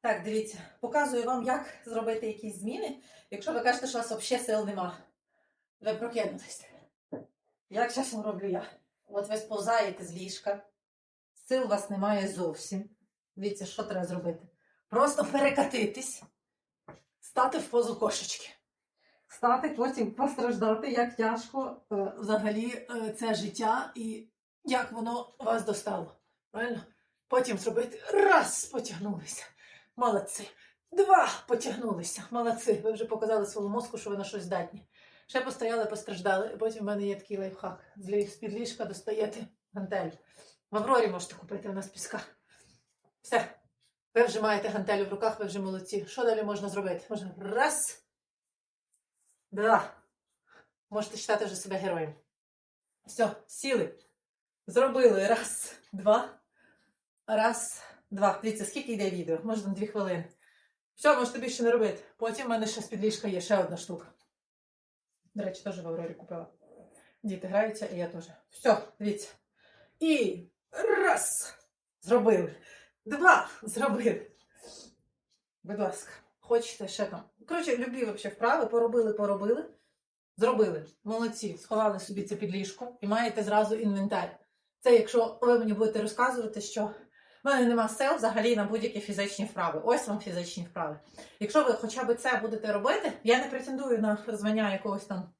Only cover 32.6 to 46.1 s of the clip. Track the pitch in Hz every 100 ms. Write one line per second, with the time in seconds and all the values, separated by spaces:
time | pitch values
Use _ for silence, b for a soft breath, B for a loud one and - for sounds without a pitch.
32.6 | 240 208 214 214 226 220 220 220 202 220
33.6 | 202 226 233 214 214 202 190 208 175 180
34.6 | 170 - - b b b b 262 262 -
35.6 | 226 226 214 208 - 185 196 190 226 -
36.6 | 220 220 208 202 202 196 - 202 190 190
37.6 | 185 - - 208 190 208 202 - 214 208
38.6 | 233 - 214 - - 214 208 226 226 _
39.6 | _ 202 190 190 170 - b b b b
40.6 | _ 208 233 254 214 180 - - - 202
41.6 | 202 190 - - - 214 - _ b b
42.6 | b b b _ _ _ - 233 - -
43.6 | _ _ _ _ _ 226 240 214 214 202
44.6 | 208 202 190 202 196 202 220 220 202 190
45.6 | 190 190 - 202 170